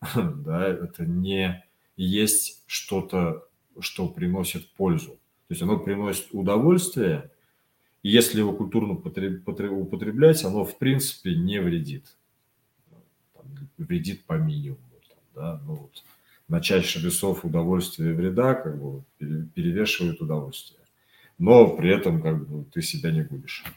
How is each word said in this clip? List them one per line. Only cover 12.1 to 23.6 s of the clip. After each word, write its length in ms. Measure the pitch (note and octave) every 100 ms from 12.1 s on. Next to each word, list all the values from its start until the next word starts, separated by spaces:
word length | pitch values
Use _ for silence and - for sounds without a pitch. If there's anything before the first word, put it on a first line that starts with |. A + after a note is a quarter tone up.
| _ _ _ _ _ _ _ _ D#3+ _ _ _ _
Там, 100 | C3 C#3 C#3 -
вредит 480 | D#2 - - - -
по 80 | D#2+
минимуму, 440 | D#2 D2 C#2+ C2 - _ _
там, 80 | _ _ D#2
да, 260 | D#2+ D#2 C#2+
ну 100 | D2+
вот. 280 | C#2+ - - _ _ _ -
На 120 | E2
чаше 380 | - F#2+ - D#2+
весов 460 | E2+ - G2 F2+ E2+
удовольствие 640 | E2 E2+ F#2 F2 - D#2+
и 40 | E2
вреда 400 | F#2 F#2+ C3 C3
как 260 | D#2+ D2
бы 220 | C#2 C#2 - _
пере-, 240 | D2 D#2 D#2+ -
перевешивает 640 | E2+ F2+ G#2 - F2 E2
удовольствие. 580 | D#2 D#2 C#2 - - - _ _ _ _ _ -
Но 280 | F2+ B2 G#2
при 240 | - E2+
этом 300 | G2 F#2 E2
как 260 | D#2+ D#2+ C#2+
бы 180 | D2 C#2+
ты 160 | E2+
себя 300 | D#2+ D#2 E2
не 120 | D#2+
губишь. 400 | D2 C#2 - -